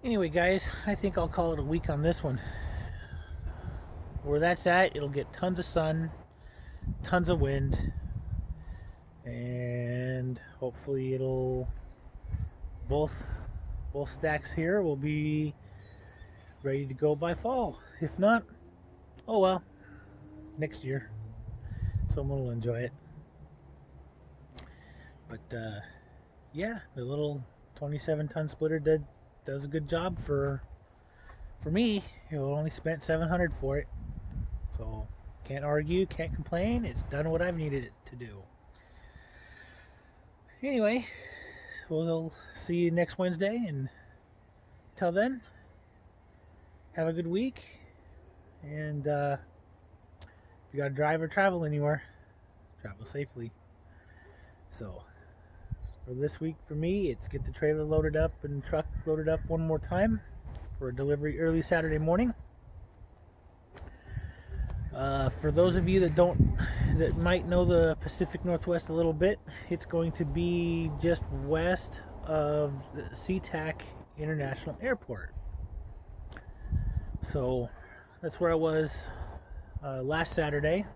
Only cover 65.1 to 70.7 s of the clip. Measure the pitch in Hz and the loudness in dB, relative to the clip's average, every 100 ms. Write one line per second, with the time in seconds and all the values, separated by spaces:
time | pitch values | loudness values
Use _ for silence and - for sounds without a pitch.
65.1 | 139 131 - 151 147 180 180 175 190 175 | 2 2 2 2 6 8 6 6 6 6
66.1 | 156 175 170 - - - - - 156 160 | 8 6 8 6 6 2 2 4 6 4
67.1 | 165 170 180 175 175 175 175 165 156 160 | 4 4 4 4 4 8 8 6 4 -4
68.1 | - 175 175 180 165 - 170 - 165 170 | -2 -2 0 0 0 2 0 0 2 2
69.1 | 156 185 208 - - - 175 - 170 165 | 4 4 2 -4 -14 -6 -6 -2 0 0
70.1 | - 147 147 175 175 170 | 0 -2 2 2 2 2